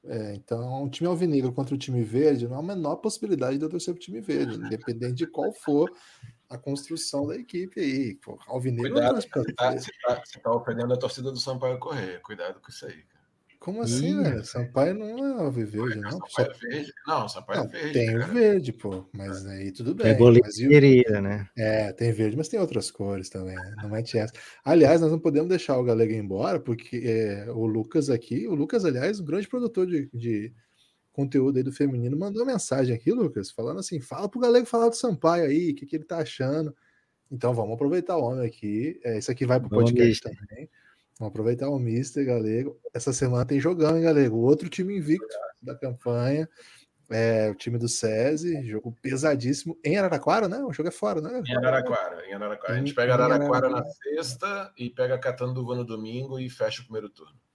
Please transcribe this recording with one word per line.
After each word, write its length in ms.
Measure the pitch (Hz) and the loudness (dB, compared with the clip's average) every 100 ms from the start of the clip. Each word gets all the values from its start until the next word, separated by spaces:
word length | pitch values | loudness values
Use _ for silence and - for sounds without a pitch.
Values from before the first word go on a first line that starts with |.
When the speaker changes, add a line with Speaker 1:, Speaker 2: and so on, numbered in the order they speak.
Speaker 1:
É, 300 | - 117 107 | -8 -8 -8
então, 500 | 104 - 117 123 131 | -12 -6 -6 -6 -6
um 40 | 139 | -8
time 200 | - 175 | -4 -2
alvinegro 440 | 170 180 143 127 | 0 2 2 0
contra 220 | 123 135 | -2 -4
o 40 | 139 | -4
time 260 | - 123 | -2 -2
verde, 420 | 107 117 151 135 120 | 0 4 4 4 -2
não 100 | 131 | -6
há 20 | |
a 20 | |
menor 340 | 170 196 147 170 | -6 -4 -4 -2
possibilidade 600 | 220 - 214 160 127 139 | -4 -4 -2 0 0 -2
de 60 | |
eu 40 | 156 | -4
torcer 240 | 175 175 | -4 -6
pro 80 | 175 | -8
time 180 | - 214 | -10 -12
verde, 360 | 208 143 135 110 | -4 -2 -2 -4
independente 580 | - 110 - 117 123 | -6 -6 -6 -6 -4
de 120 | 127 165 | -4 -4
qual 260 | - 190 | -4 -6
for 380 | 214 - 143 170 - - - - _ _ | -4 0 2 2 -2 -20 -20 -20 _ _
a 80 | 123 | -12
construção 720 | - 139 - 160 - 143 147 | -8 -8 -8 -8 -6 -4 -4
da 100 | 190 | -6
equipe 440 | 240 175 185 - | -8 -8 -8 -4
aí. 340 | 151 131 127 | -2 -2 -4
Pô, 240 | 92 - - - | -6 -16 -18 -8
alvinegro 480 | 127 127 120 120 | -4 -2 -2 0
não 0 | |
Speaker 2:
Cuidado, 180 | 269 247 | 2 4
Speaker 1:
torce 140 | 254 - | 2 0
pra 140 | 143 | -4
Speaker 2:
você 100 | 113 | -4
tá, 160 | - 123 | 0 0
Speaker 1:
verde. 140 | 127 | 0
Speaker 2:
você 60 | - - | -8 -4
tá, 200 | 123 123 | -2 -2
você 140 | - - | -6 -8
tá 120 | 113 | -2
ofendendo 420 | 117 123 113 120 | -2 -2 -4 0
a 20 | 123 | 0
torcida 340 | 127 - 131 | -2 -6 -8
do 80 | 131 | -6
Sampaio 400 | - 127 127 123 | -6 -4 -2 -4
Corrêa. 420 | 143 143 95 90 | -6 -6 -6 -10
Cuidado 400 | - 107 87 98 | -14 -10 -10 -10
com 100 | - | -18
isso 160 | - - | -16 -16
aí, 60 | |
cara. 260 | 78 _ _ _ _ _ _ | -18 _ _ _ _ _ _
Speaker 1:
Como 220 | - 208 | -10 -6
assim, 280 | 233 120 156 | -2 0 0
Speaker 3:
Ih, 120 | 240 | 2
Speaker 1:
velho? 220 | 277 117 | 0 -2
Sampaio 500 | 110 - 123 131 151 | -6 -6 -4 0 0
não 240 | 202 214 233 | 0 -8 -6
é 240 | 277 254 | -4 -2
alviverde, 520 | 151 123 104 104 123 | -2 -2 -4 -4 -4
Speaker 2:
Sampaio 180 | 107 101 | -4 -6
Speaker 1:
não. 140 | 175 - | -10 -8
Speaker 2:
é 40 | |
Speaker 1:
Só 140 | - 123 - | -2 -2 -2
Speaker 2:
verde. 320 | 240 151 143 - - | -8 -8 -10 -14 -4
Não, 220 | 156 107 | -4 -4
Sampaio 300 | - - 113 | -8 -6 -4
é 40 | |
Speaker 1:
Não, 40 | 123 | -4
Speaker 2:
verde, 240 | - 147 | -6 -2
Speaker 1:
tem 240 | 139 113 117 | 0 2 0
o 40 | |
Speaker 2:
cara. 120 | 143 | 0
Speaker 1:
verde, 400 | 240 214 202 135 | 4 6 6 0
pô. 320 | 113 104 95 95 | -6 -8 -8 -10
Mas 320 | 101 98 95 98 | -12 -8 -8 -10
aí 260 | 98 98 | -8 -10
tudo 180 | 95 117 | -6 -6
Speaker 3:
É 240 | 190 117 | 2 4
Speaker 1:
bem. 260 | 110 120 117 | 10 10 10
Mas 160 | 104 104 | 6 0
e 60 | |
o 40 | 131 | 8
Speaker 3:
boleteria, 520 | 147 139 127 117 104 | 10 12 10 8 2
né? 280 | 98 104 98 - | 0 -4 -6 -4
Speaker 1:
É, 340 | 110 110 104 | 0 0 -2
tem 200 | - 117 | -2 -2
verde, 240 | 107 110 117 | 2 0 0
mas 120 | 156 | -4
tem 120 | 220 | -2
outras 280 | 180 117 - | -2 -2 -6
cores 400 | - 101 98 92 | -6 -6 -6 -8
também, 280 | 95 92 92 | -10 -10 -10
né? 180 | 92 107 | -12 -12
Não 80 | 104 | -6
mete 260 | 110 117 113 | -6 -2 -2
essa. 160 | 107 - - - | -2 -6 -20 -10
Aliás, 360 | - 165 143 165 | 4 8 10 8
nós 100 | 160 | 4
não 80 | 160 | 2
podemos 300 | 165 143 170 | 2 2 2
deixar 280 | 180 - 131 | -2 0 0
o 60 | |
Galego 300 | 123 113 113 | 2 4 2
embora, 480 | 110 101 95 156 175 | 0 -4 -2 -2 -2
porque, 420 | - 117 - 123 | -4 -6 -6 -6
é, 460 | 120 113 107 101 104 | -2 0 0 -4 -8
o 160 | 113 113 | -4 -2
Lucas 420 | 110 107 165 139 | -2 0 -2 2
aqui, 380 | 117 - 120 226 | -2 -2 -6 -2
o 80 | |
Lucas, 300 | 160 151 240 | -2 0 0
aliás, 340 | 185 123 147 214 | 0 0 -2 -4
um 60 | |
grande 240 | 156 170 196 | -4 -4 -4
produtor 400 | 247 240 233 185 | -4 -2 0 0
de, 200 | 165 135 | 0 -4
de 380 | 123 117 107 110 - _ _ _ _ _ | -6 -4 -4 -4 -14 _ _ _ _ _
conteúdo 440 | - 139 139 135 131 | -6 0 2 2 2
aí 80 | |
do 80 | 135 | -2
feminino, 440 | 139 143 127 120 143 | 0 0 0 -2 -2
mandou 300 | 196 208 254 | -4 -2 -2
mensagem 480 | 233 - 135 127 | -2 -2 -2 0
aqui, 160 | 117 147 | 0 0
Lucas, 400 | 240 180 107 98 | 2 0 -2 -8
falando 300 | - 117 175 | -6 -6 -6
assim: 200 | 190 165 | -6 -8
"Fala 280 | 123 - 202 | -8 -8 -6
pro 100 | 240 | 0
Galego 280 | 240 240 240 | 4 6 4
falar 220 | 233 233 | 2 2
do 60 | |
Sampaio 520 | 233 196 180 165 170 156 | 2 -2 2 4 4 4
aí, 260 | 147 175 | 2 2
o 20 | |
que 100 | 143 | -4
que 120 | - 156 | -6 -8
ele 80 | |
tá 140 | 151 170 | -6 -6
achando." 540 | 156 - 131 151 156 - _ _ _ _ _ | -6 -2 -2 0 -4 -8 _ _ _ _ _
Então 240 | 127 120 | -4 -2
vamos 220 | 120 104 | 0 -2
aproveitar 420 | 117 143 180 175 175 | -2 0 0 0 -2
o 60 | |
homem 240 | 120 131 117 | 0 -2 -4
aqui. 540 | - 104 104 139 180 | -6 -4 -2 -4 -6
É, 160 | 123 110 | -4 -4
isso 140 | - | -4
aqui 120 | 123 | -4
vai 140 | 123 127 | 2 2
pro 100 | 117 | 2
Speaker 3:
Vamos, 220 | 107 120 | 4 4
Speaker 1:
podcast 380 | 123 120 107 113 | 8 6 4 -4
Speaker 3:
mister. 180 | - 101 | -14 -16
Speaker 1:
também. 220 | 113 160 _ _ _ _ _ | -16 -18 _ _ _ _ _
Vamos 140 | 107 | -10
aproveitar 360 | 113 110 123 135 | -2 -2 0 -2
o 120 | 143 | -2
mister 440 | 120 113 135 143 | -2 -2 -4 -4
Galego. 540 | 135 120 110 113 139 - - | 0 0 0 -2 -4 -8 -12
Essa 180 | 120 139 | -6 -4
semana 320 | 131 135 123 | 0 0 2
tem 140 | 127 139 | 2 2
jogão, 380 | 147 180 151 165 | 0 2 4 4
hein, 80 | |
Galego? 320 | 165 147 131 110 | 4 6 4 4
Outro 320 | 120 147 175 | 4 4 2
time 280 | - 185 202 | -6 -4 -4
invicto 300 | 151 175 - - - - | 0 0 0 -10 -12 -14
da 140 | 120 | -14
campanha. 720 | 123 131 123 123 120 123 143 160 _ - - _ _ _ | -8 -8 -6 -2 0 0 0 -2 _ -20 -20 _ _ _
É, 400 | 110 113 110 107 | 0 2 4 2
o 60 | 98 | -2
time 200 | - 117 | -4 -2
do 120 | 117 | -2
sesi, 760 | - 113 110 127 151 175 156 | -2 0 2 2 0 -2 -4
jogo 320 | 123 107 117 117 | -4 -6 -8 -10
pesadíssimo. 720 | 139 131 156 139 120 139 165 - | -6 0 2 2 0 -2 -4 -6
Em 120 | 147 190 | 0 2
Araraquara, 500 | 190 160 - 202 202 | 2 0 2 2 2
né? 120 | 226 | -2
O 140 | 277 | -6
jogo 180 | 139 160 | -4 -4
é 20 | |
fora, 280 | - 208 180 | -2 -2 -2
né? 220 | 151 247 | -4 -8
Speaker 2:
Em 120 | 147 123 | -4 0
Araraquara, 680 | 127 131 127 117 90 85 | 2 2 0 -2 -4 -8
em 100 | 92 | -12
Araraquara. 380 | 101 104 104 - | -8 -8 -6 -4
A 40 | 120 | -2
gente 160 | 139 | -2
Speaker 1:
Em, 20 | |
Speaker 2:
pega 160 | 143 123 | 0 2
Speaker 1:
em 40 | |
Speaker 2:
Araraquara 540 | 123 127 139 143 127 131 | 4 4 4 4 2 2
na 100 | 123 | 0
Speaker 1:
Araraquara. 160 | - - 139 | -6 -10 -6
Speaker 2:
sexta 580 | 151 160 - 196 202 190 - | -4 -4 -6 -6 -6 -10 -10
e 120 | 123 | -10
pega 280 | 123 127 127 | -2 -2 0
Catanduva 560 | 127 123 127 127 120 | -2 -4 -4 -4 -4
no 100 | 123 | -4
domingo 540 | 117 113 110 120 135 131 | -6 -8 -8 -8 -8 -8
e 100 | 127 | -10
fecha 340 | 123 110 - | -4 -4 -4
o 20 | |
primeiro 240 | 123 110 107 | -10 -10 -10
turno. 260 | _ 78 _ _ | _ -20 _ _